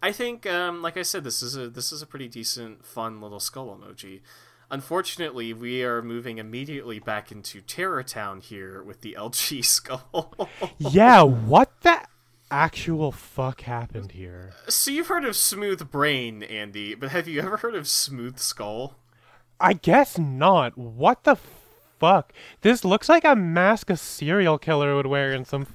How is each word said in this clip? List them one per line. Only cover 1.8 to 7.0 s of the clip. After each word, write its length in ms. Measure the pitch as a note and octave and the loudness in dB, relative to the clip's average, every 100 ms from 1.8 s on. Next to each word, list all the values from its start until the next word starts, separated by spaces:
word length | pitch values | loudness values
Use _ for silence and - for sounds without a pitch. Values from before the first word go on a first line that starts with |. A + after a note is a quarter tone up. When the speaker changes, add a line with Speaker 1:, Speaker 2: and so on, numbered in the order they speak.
| - | -10
Speaker 1:
is 80 | D3 | -10
a 40 | D3+ | -14
pretty 220 | C#3 B2 | -16 -14
decent, 560 | A#2 A2+ A#2+ A2+ G#2+ - | -10 -8 -8 -10 -18 -16
fun 340 | A#2 A2+ A2 | -10 -10 -10
little 200 | G#2 G2+ | -16 -12
skull 360 | - C3 B2+ G2 | -12 -12 -16 -18
emoji. 440 | G2+ - G2 F#2+ _ - _ _ - | -20 -20 -20 -20 _ -20 _ _ -14
Unfortunately, 800 | C#3 C3+ F3 F3+ - D#3+ B2+ A2+ | -12 -6 -6 -4 -8 -8 -8 -10
we 300 | A2+ A#2+ B2+ | -10 -8 -4
are 200 | B2 A#2+ | -4 -4
moving 360 | A#2 A#2+ A#2+ A2+ | -6 -10 -10 -12
immediately 600 | A2 A#2+ C#3+ C#3+ A2+ | -12 -12 -12 -12 -12
back 340 | G#2+ | -12